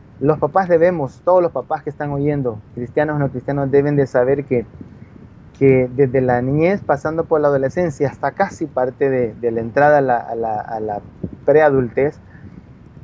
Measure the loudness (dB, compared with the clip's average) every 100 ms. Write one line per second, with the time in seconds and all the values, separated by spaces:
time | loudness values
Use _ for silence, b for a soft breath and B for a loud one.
0 | -20 -2 0 0 0 0 2 4 4 2
1 | -4 -4 2 2 2 -2 -6 -8 -8 -8
2 | -6 -4 -2 -2 -4 -6 -12 -12 -6 -2
3 | -2 0 -2 -4 -6 -4 0 2 2 0
4 | 0 0 0 0 -2 -4 -4 -12 -20 B
5 | B B -20 -20 -16 2 4 4 2 0
6 | 2 2 2 0 0 0 0 0 -2 -2
7 | -2 -4 0 0 2 0 -2 -2 -4 -2
8 | -4 -2 -4 -2 -4 -4 -6 -2 -4 -2
9 | -2 0 -2 -4 -4 -4 -2 2 4 4
10 | 2 0 -2 -6 -4 -4 -6 -8 -6 -8
11 | -10 -12 -12 -4 2 4 6 4 0 0
12 | -2 -4 -16 B B B B -20 -20 -20